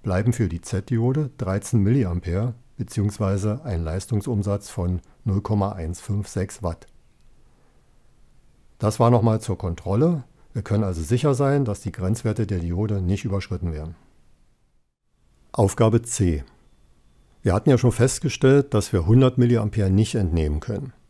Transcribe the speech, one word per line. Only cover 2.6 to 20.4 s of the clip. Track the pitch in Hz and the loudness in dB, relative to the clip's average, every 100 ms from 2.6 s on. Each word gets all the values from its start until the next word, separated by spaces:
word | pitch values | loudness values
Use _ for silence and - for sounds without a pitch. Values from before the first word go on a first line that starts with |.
| - - | -18 -12
beziehungsweise | 110 - 101 - 98 98 104 120 | -8 -2 -2 0 -2 0 -2 -4
ein | 147 87 | -4 -4
Leistungsumsatz | 82 90 - 107 113 107 101 101 - | -4 -6 -2 -4 -2 -2 -2 -4 -6
von | - 87 90 - _ | -4 -4 -4 -8 _
null | - 98 | -2 -2
Komma | - 104 101 | 0 0 0
eins | 92 80 87 | -4 -8 -8
fünf | - 101 101 | -6 -6 -4
sechs | 98 98 - | -6 -6 -6
Watt. | 87 82 - - _ _ - - - _ _ _ _ _ _ _ - _ _ _ _ _ | -8 -8 -16 -20 _ _ -20 -20 -20 _ _ _ _ _ _ _ -20 _ _ _ _ _
Das | 107 - | -2 4
war | 117 | 4
nochmal | 120 113 110 | 6 4 0
zur | - 92 | -2 -4
Kontrolle. | 90 82 92 101 160 165 - _ _ | -4 -6 -2 2 2 0 -6 _ _
Wir | 113 | -10
können | - 104 | -2 0
also | 101 85 | 0 -4
sicher | 78 120 151 | -2 0 2
sein, | 127 139 143 | 2 2 2
dass | 123 98 | 0 -4
die | 98 | -8
Grenzwerte | - 92 110 113 107 101 | -4 -2 0 -2 -2 -2
der | 92 | -2
Diode | 85 87 107 101 | -2 -2 -2 0
nicht | 90 98 | 0 -2
überschritten | 107 98 - 87 85 | -2 -4 -4 -6 -4
werden. | 76 78 78 _ _ _ _ _ _ _ _ _ _ _ _ _ _ _ | -6 -10 -14 _ _ _ _ _ _ _ _ _ _ _ _ _ _ _
Aufgabe | - 98 - 110 117 | 0 0 4 4 4
C. | - - 92 73 - _ _ _ _ _ _ _ _ _ | -2 0 0 0 -6 _ _ _ _ _ _ _ _ _
Wir | 110 | 0
hatten | 92 - | 2 4
ja | 123 | 4
schon | 123 | 4
festgestellt, | 107 127 - 143 - 131 143 139 | 2 0 0 -6 2 4 4 4
dass | 107 - | -2 0
wir | 92 82 | 0 4
hundert | 120 131 123 | 6 6 4
Milliampere | 120 120 107 113 95 | 2 2 0 0 2
nicht | 98 107 117 | 2 2 0
entnehmen | 92 82 | 0 0